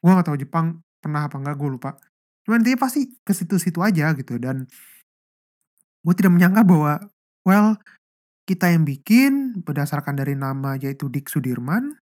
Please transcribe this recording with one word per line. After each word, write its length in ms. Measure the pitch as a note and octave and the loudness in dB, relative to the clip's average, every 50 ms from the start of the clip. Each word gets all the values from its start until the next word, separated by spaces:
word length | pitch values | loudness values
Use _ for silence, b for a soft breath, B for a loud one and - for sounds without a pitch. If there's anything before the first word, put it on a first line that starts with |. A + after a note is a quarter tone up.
| - | 6
Gua 160 | E3+ F#3+ F#3 | 4 4 4
nggak 100 | F3 - | 2 0
tahu 80 | D3 | -4
Jepang 460 | C#3+ C#3 - - E3 E3 E3 E3 E3 _ _ _ _ | -6 -6 -4 -4 -2 -2 -2 -4 -8 _ _ _ _
pernah 240 | _ D3+ D3+ D3 D3 | _ -8 -6 -6 -6
apa 160 | D3 - C#3 | -6 -8 -8
nggak, 160 | C#3 C#3+ D3+ | -8 -8 -8
gua 140 | C#3 D3 C#3+ C3 | -6 -6 -6 -6
lupa. 180 | B2 - C3+ C3+ _ _ _ _ _ _ _ _ _ _ | -6 -10 -12 -14 _ _ _ _ _ _ _ _ _ _
Cuman 160 | - A3 A#3 | -2 0 2
intinya 240 | A3+ A#3 C4 B3+ C#4 | 2 2 2 0 0
pasti 320 | B3+ B3 D4+ C#4 C4 - _ _ | -2 0 -2 -4 -4 -6 _ _
ke 100 | - G3+ | -4 -4
situ-situ 480 | - F#3 E3 G3+ F#3 - F#3+ D#3+ E3+ | -2 -2 -2 -2 -2 -2 -2 -2 0
aja 320 | F3 G#3+ G3+ E3 D3 D#3 D#3+ | 0 0 2 2 2 0 -2
gitu. 240 | C3 C3 - A#2+ | -2 -4 -8 -8
Dan 320 | A#2+ A#2+ B2+ C3 C3 B2+ - B B B B B B B _ _ _ _ _ _ _ _ _ _ _ _ _ _ _ _ _ _ _ _ | -6 -6 -6 -6 -6 -8 -12 B B B B B B B _ _ _ _ _ _ _ _ _ _ _ _ _ _ _ _ _ _ _ _
gua 100 | E3 F3+ | -2 0
tidak 240 | - - F#3+ F3 | 4 4 4 6
menyangka 300 | F3 F3 F3 F#3+ G#3+ A3+ | 6 4 4 6 6 6
bahwa, 340 | F#3 F3+ D#3 D3+ D3 D3 - - - _ _ _ _ _ _ _ | 6 6 4 4 2 -2 -2 -6 -14 _ _ _ _ _ _ _
well, 320 | F#3 F#3 G#3 G#3 G#3+ A3 G#3 b b b b _ _ _ _ _ _ _ _ _ | 2 4 4 4 2 0 -2 b b b b _ _ _ _ _ _ _ _ _
kita 320 | - F#3+ E3 F3+ F3 F3 | -6 -4 0 2 2 2
yang 80 | D#3+ D#3+ | 2 2
bikin 800 | D3 C#3 C#3 _ - G#3+ A#3+ C4+ C#4 C#4 C#4 C#4 C4 A#3+ F#3+ F3 | 0 -2 -8 _ 2 4 4 4 4 2 0 -2 -4 -6 -8 -8
berdasarkan 560 | - D3 C#3 C#3+ - - C#3+ C#3+ - C#3+ C#3 | -6 -4 -4 -4 -4 -4 -6 -6 -4 -4 -4
dari 160 | C3+ C#3 C#3+ | -4 -4 -4
nama 400 | C#3 C#3 C3+ C3+ C3+ C3+ C#3 C3+ | -4 -4 -6 -6 -6 -6 -6 -6
yaitu 320 | C3+ C3 C3+ C3+ C3+ - | -6 -6 -8 -8 -6 -8
Dik 240 | C#3 A#2+ C#3+ C#3 - | -6 -6 -8 -8 -4
Sudirman 640 | - E3+ C3+ C3 B2 A#2+ A#2+ B2+ E3 A3 C4 D4 D4 _ _ | -6 -4 -4 -4 -6 -6 -4 -4 -4 -4 -4 -6 -12 _ _